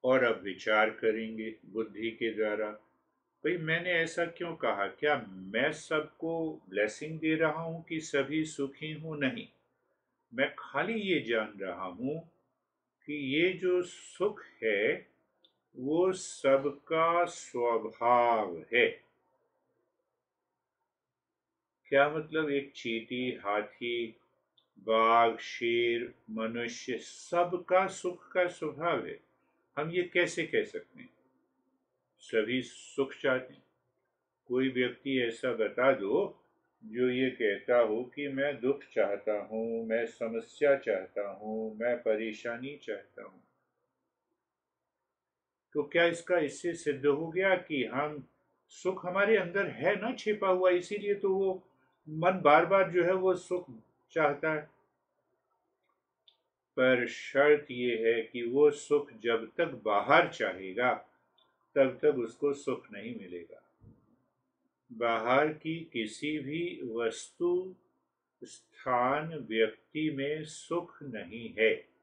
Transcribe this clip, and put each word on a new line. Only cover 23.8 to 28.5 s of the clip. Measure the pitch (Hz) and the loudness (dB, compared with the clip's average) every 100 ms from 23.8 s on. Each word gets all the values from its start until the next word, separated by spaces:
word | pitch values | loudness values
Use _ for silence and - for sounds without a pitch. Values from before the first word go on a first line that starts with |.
| 120 120 113 - _ _ _ _ _ - | -6 -4 -6 -10 _ _ _ _ _ -14
बाघ, | 95 110 113 117 117 113 | 0 4 6 6 6 2
शेर, | - - 117 117 120 117 120 - - | -10 -4 0 2 2 0 -4 -12 -12
मनुष्य, | 110 110 117 117 - - 117 | -6 -6 -4 -6 -8 -8 -8
सबका | - - - 175 175 175 - 185 190 | -8 -18 -2 0 0 -2 2 2 2
सुख | - 180 - - | -4 -8 -8 -4
का | 185 | 0
स्वभाव | 175 | 0